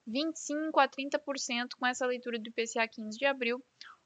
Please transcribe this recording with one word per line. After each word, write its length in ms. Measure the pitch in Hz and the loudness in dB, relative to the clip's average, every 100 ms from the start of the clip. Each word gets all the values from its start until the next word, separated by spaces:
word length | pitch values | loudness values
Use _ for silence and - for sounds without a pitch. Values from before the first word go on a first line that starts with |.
| 233 | -4
vinte 300 | 240 320 320 | -2 -2 -2
e 40 | |
cinco 420 | - 294 311 320 | -4 -2 2 6
a 60 | 269 | 4
trinta 280 | - 277 294 | 2 -2 -2
por 220 | 285 269 | -2 -4
cento 380 | - 240 247 - | -2 -2 -4 -2
com 100 | 247 | -2
essa 180 | 254 254 | 0 0
leitura 320 | 247 247 233 | 0 -2 -4
do 120 | 226 | -4
I 20 | |
P 160 | 233 233 | -4 -2
C 100 | 233 | 0
A 120 | 226 | 0
quinze 280 | - 214 214 | -2 -8 0
de 80 | 277 | 2
abril, 380 | 269 233 247 - _ - - | 2 0 0 -4 _ -20 -20